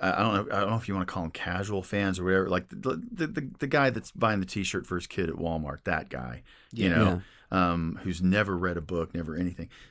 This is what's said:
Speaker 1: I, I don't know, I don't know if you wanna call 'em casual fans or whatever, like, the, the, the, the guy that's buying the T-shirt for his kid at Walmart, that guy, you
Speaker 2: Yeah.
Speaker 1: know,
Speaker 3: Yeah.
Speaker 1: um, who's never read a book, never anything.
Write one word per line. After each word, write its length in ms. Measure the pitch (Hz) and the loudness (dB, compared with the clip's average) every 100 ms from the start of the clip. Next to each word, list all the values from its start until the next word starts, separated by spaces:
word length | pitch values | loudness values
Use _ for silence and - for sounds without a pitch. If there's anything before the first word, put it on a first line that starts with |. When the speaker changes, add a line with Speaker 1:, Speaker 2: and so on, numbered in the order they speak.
Speaker 1:
I, 100 | 95 | 0
I 60 | 90 | 2
don't 120 | 110 | 2
know, 220 | 101 104 101 | 2 0 0
I 40 | |
don't 100 | 101 | 0
know 60 | 113 | 0
if 120 | 117 | 0
you 60 | |
wanna 120 | 98 92 | -2 -2
call 180 | - | -4
'em 60 | 82 | -6
casual 520 | - - 90 98 98 | -6 -4 -4 -2 -2
fans 360 | 92 101 98 92 | -2 0 0 0
or 60 | |
whatever, 240 | 90 95 95 | 2 2 4
like, 200 | 92 - | 0 -2
the, 340 | - 131 - - | -6 -4 -4 -6
the, 160 | 226 156 | -4 -4
the, 240 | 151 131 - | -2 -6 -6
the 60 | 143 | 0
guy 240 | 147 139 | 4 4
that's 200 | 110 - | 2 -6
buying 280 | - 113 104 | 0 2 2
the 60 | 92 | 0
T-shirt 400 | 104 92 95 - | -2 -2 -2 -4
for 100 | 90 | -6
his 100 | - | -4
kid 220 | - 85 | -2 -2
at 80 | 78 | -2
Walmart, 480 | 82 80 73 69 | -2 -2 -4 -6
that 240 | - 78 73 | -4 -4 -4
guy, 320 | 65 62 60 - - - | -8 -8 -10 -14 -20 -14
you 160 | 113 95 | 0 4
Speaker 2:
Yeah. 80 | 80 | 6
Speaker 1:
know, 80 | 95 90 - - - | 6 4 -4 -18 -2
Speaker 3:
Yeah. 220 | 95 87 | 2 2
Speaker 1:
um, 260 | 85 82 - | 2 0 -4
who's 200 | 95 85 | -4 2
never 340 | 92 101 101 90 | 4 4 2 0
read 200 | 90 87 | 0 -2
a 40 | |
book, 320 | 80 87 80 | -2 -2 -2
never 200 | 85 78 80 | -4 -4 -2
anything. 320 | 90 90 80 - - | -2 -4 -12 -14 -14